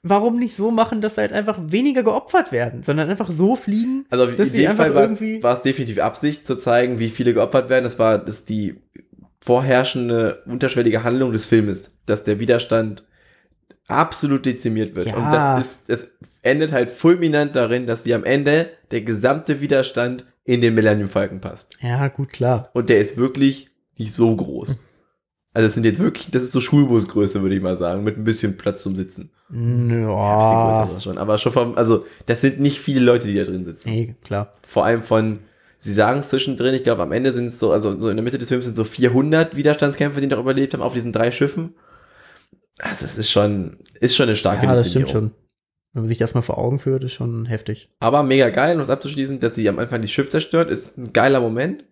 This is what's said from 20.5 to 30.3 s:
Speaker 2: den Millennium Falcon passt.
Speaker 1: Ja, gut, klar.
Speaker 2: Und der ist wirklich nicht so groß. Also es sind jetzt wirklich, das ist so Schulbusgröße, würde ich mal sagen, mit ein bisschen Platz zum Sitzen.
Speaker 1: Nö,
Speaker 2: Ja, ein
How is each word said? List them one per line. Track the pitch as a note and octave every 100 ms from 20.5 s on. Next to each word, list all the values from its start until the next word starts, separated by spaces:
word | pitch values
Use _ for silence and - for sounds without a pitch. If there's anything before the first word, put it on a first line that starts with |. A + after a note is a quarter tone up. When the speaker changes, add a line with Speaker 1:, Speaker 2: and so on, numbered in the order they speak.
| B2
Speaker 2:
den | A#2 A2+
Millennium | A2 G#2 G2+
Falcon | G2 G2 F#2
passt. | F2+ - - -
Speaker 1:
Ja, | - B2 C#3
gut, | - C#3
klar. | - B2 A#2+ B2
Speaker 2:
Und | B2 A#2
der | A2+
ist | G#2 A#2
wirklich | B2+ C3+ C#3 C3+ - _ _ -
nicht | A2
so | - A#2 G#2+
groß. | E2+ C2 - C3+ _ _ _ _ _ _ _
Also | A2+ A2
es |
sind | A#2 A2+
jetzt | G2
wirklich, | F#3 - -
das | C3
ist | B2+
so | C3+
Schulbusgröße, | B2 D3 C#3 A#2 G2 - G2+ G2+
würde | F#2+ G2
ich |
mal | F#2 F2+
sagen, | F2 F#2+
mit | G#2 G#2
ein |
bisschen | G#2+ A2 A2 F#2+
Platz | - F#2+
zum | G2 F#2+
Sitzen. | F#2 - - _ _
Speaker 1:
Nö, | A#2+ A#2+ B2 A#2+ A#2
Speaker 2:
Ja, | A2
ein | G2 G#2